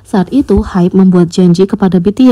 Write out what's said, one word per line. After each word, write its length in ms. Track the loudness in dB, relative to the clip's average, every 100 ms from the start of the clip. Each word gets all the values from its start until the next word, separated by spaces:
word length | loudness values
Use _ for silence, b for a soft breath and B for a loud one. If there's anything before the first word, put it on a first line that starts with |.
Saat 320 | _ -4 -2
itu, 320 | -2 0 -2 -2
Hype 320 | -2 0 2
membuat 320 | 2 2 0
janji 400 | 0 0 2 -2
kepada 320 | -2 -2 -2
B 80 | -2
T 160 | 0 2